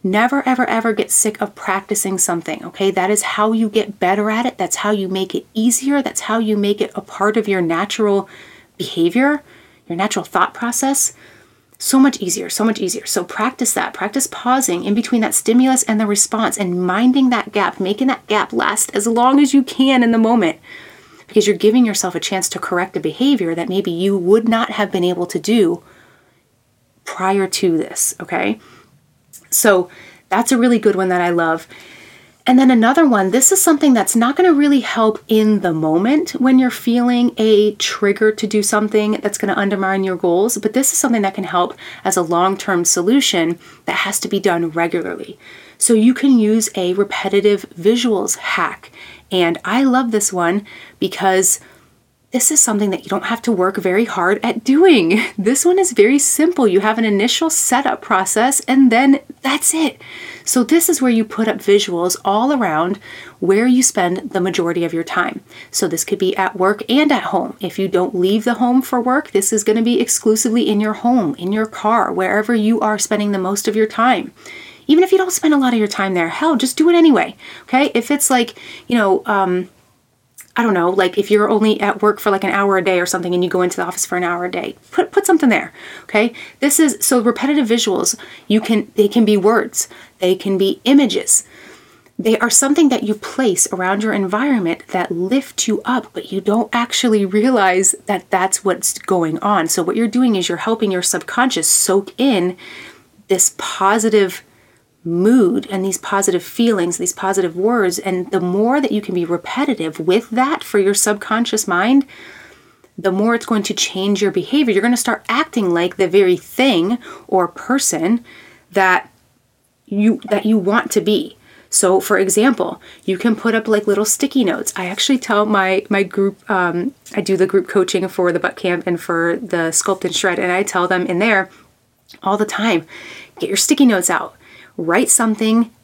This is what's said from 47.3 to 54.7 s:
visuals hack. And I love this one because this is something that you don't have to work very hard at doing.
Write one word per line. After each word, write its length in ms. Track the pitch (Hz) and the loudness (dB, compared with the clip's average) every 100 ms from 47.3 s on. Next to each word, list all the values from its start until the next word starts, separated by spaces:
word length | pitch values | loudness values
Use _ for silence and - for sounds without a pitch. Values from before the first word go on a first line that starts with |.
| 202 208 202 - - | 2 2 0 -4 -2
visuals 580 | 185 240 240 196 - - | 0 2 0 0 -2 -6
hack. 540 | - - 160 - - - - - _ | -4 -4 -4 -6 -20 -20 -20 -20 _
And 280 | 185 170 170 | 0 0 -2
I 200 | - 233 | -2 0
love 280 | 269 254 247 | 2 2 0
this 220 | 214 - | 0 -2
one 320 | 185 170 202 202 - - _ | -2 0 -2 -6 -20 -20 _
because 600 | 190 - 190 190 180 - - - _ _ _ _ _ | -6 0 2 2 2 -2 -8 -20 _ _ _ _ _
this 180 | 247 - | -2 0
is 100 | 302 | 2
something 300 | - 214 208 | 0 0 -2
that 140 | 190 | -4
you 60 | - | -4
don't 160 | 196 - | -6 -4
have 180 | 233 | -4
to 80 | - | -2
work 260 | 190 185 196 | 0 0 0
very 280 | 185 185 233 | 0 0 0
hard 340 | - 175 202 | 0 0 0
at 200 | 240 233 | -2 -2
doing. 560 | - | 2